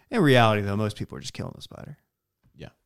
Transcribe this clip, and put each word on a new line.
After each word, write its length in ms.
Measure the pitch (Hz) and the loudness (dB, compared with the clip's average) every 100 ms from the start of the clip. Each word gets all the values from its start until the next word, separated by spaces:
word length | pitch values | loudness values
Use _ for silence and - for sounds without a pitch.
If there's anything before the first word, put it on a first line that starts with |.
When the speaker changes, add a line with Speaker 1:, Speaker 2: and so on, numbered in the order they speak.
| _ | _
Speaker 1:
In 120 | 240 | 2
reality, 420 | 147 123 113 104 | 6 6 6 2
though, 140 | 101 101 | -2 -2
most 200 | 107 - | -4 -6
people 220 | 104 71 | -12 -12
are 20 | |
just 120 | - | -14
killing 200 | - 87 - | -12 -12 -12
the 60 | |
spider. 360 | - - - 147 _ _ _ _ _ | -18 -18 -18 -20 _ _ _ _ _
Speaker 2:
Yeah. 140 | _ - _ | _ -20 _